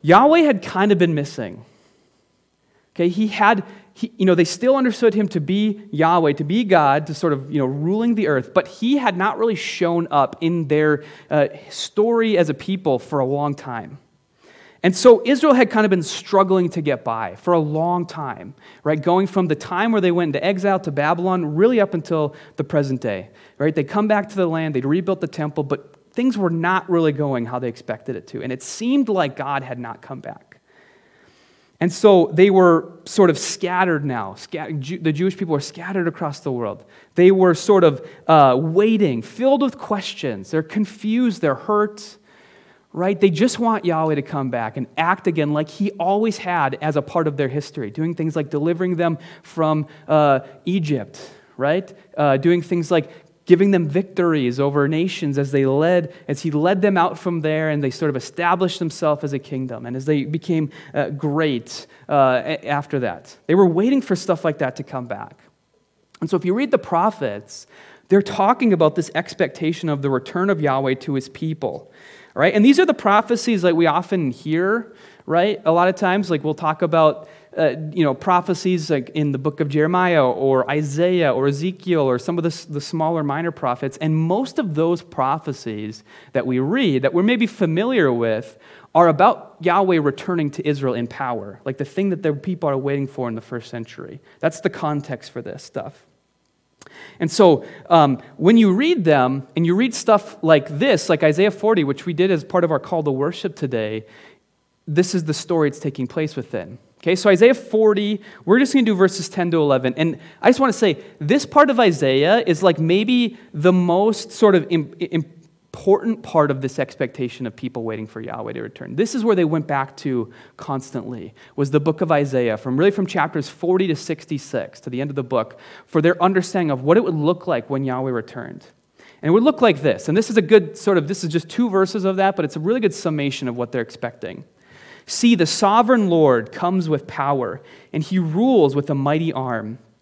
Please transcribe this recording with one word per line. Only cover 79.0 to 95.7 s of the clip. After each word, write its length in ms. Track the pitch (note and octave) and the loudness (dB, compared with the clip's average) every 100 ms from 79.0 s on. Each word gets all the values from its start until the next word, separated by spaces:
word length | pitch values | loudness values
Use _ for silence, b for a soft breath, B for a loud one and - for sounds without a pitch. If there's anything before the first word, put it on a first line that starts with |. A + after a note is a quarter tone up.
| A#2+ | -2
in 220 | D#3 D3 | -4 -2
the 60 | C3+ | -2
book 200 | C#3+ D3 | -4 -4
of 100 | D3 | -4
Jeremiah 560 | D3 D3+ F3+ F3+ E3 | 0 2 2 2 4
or 460 | C3 - C3+ C3 B2+ | 2 2 2 2 0
Isaiah 640 | D3 D3+ C#3+ F3 F3+ D#3 | -2 -4 -2 0 2 2
or 140 | C3 C#3 | 2 0
Ezekiel 540 | C#3 E3+ F#3 F#3 E3+ | -2 -6 -6 -2 0
or 160 | C3+ B2 | 2 0
some 200 | B2 E3+ | -2 -4
of 60 | |
the 40 | E3 | -4
s-, 160 | D#3+ | -6
the 160 | - D3 | -10 -10
smaller 440 | - E3 D#3+ E3 | -8 -4 -2 -2
minor 260 | D3 C#3 E3+ | -4 -4 -6
prophets. 460 | E3 C3+ B2 C#3 - | -4 -6 -4 -6 -6
And 160 | D#3 D#3 | -2 0
most 440 | D#3+ G3 C4+ - | 0 -2 -2 -4
of 160 | A3 D3+ | -4 -2
those 260 | E3 E3+ | 0 -2
prophecies 1000 | - - C3 D3+ D#3 C3 A#2 G#2+ G#2+ G#2+ B B B | -6 -4 -2 -2 -6 -10 -10 -10 -10 -12 B B B
that 140 | - C3 | -4 -2
we 140 | B2+ | -2
read 420 | C3+ A#3 A#3 C3 | 0 0 0 2
that 100 | C3+ | 0
we're 120 | E3+ | 0
maybe 240 | G3+ B3 A3 | 2 2 -2
familiar 640 | - F3 D#3+ A3+ B3+ D3 | -2 -2 0 0 0 0
with 460 | A#2+ A#2 A2 A#2 - B B B | 0 0 -2 -6 -18 B B B
are 140 | D#3+ E3+ | 4 4
about 480 | D3+ G3+ - - _ | 6 2 2 -10 _
Yahweh 380 | E3+ F3 F#3+ E3+ | 0 2 2 2
returning 520 | D3 C3+ - F3 D3+ | 0 -4 -4 -2 -4
to 140 | C#3+ D3+ | -4 -4
Israel 280 | C#3+ C3+ | -2 -2
in 140 | A#2 A#2+ | -4 -6
power, 520 | - C3 A#2 G2+ G2 | -6 -6 -6 -10 -12
like 140 | - C3 | -12 -8
the 60 | |
thing 260 | C#3 - G3 | -8 -4 -2
that 120 | F3 | -2
the 100 | E3+ | -4
people 360 | C#3+ F#3+ F3 D#3 | -4 -6 -4 -2
are 100 | C3+ | -2
waiting 300 | C#3 C#3 C3+ | -2 -4 -6
for 200 | C#3 B2 | -6 -8
in 60 | |
the 60 | A2+ | -8
first 280 | - B2 A2+ | -10 -14 -12
century. 520 | A#2+ A#2 - - - b b | -14 -14 -16 -18 -18 b b
That's 220 | D#3+ D#3 | -6 -2
the 100 | F3+ | -6
context 640 | - D3+ D3 C#3+ B2 - | -4 -6 -6 -6 -12 -12
for 100 | B2+ | -14
this 220 | G#2 C#3 | -12 -14
stuff. 420 | - | -14